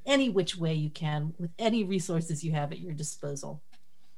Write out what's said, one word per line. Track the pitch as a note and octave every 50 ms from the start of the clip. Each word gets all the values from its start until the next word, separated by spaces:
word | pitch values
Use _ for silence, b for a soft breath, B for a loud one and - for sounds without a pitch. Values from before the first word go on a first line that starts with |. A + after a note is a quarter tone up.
| -
any | C4 C#4 C#4 C4+ B3
which | F#3+ F#3+ F3+ E3+ -
way | F#3 E3 D#3+ D#3+
you | D#3 D3+ D3+
can | - - D#3+ D3+ D3+ D3+ D3 D#3+ E3 -
with | F3 E3+ - -
any | A3 A3+ A3 A#3 G#3
resources | F3+ G3 F#3+ E3 - F3 E3 E3 - E3 D3 -
you | E3 D#3
have | D3+ D3 D3 D#3+
at | E3
your | E3+ F3+ D3+
disposal | D3 D#3 - - - - C#3+ C#3+ C#3 - C#3+ D3 D3+ - - - - - - - - - - -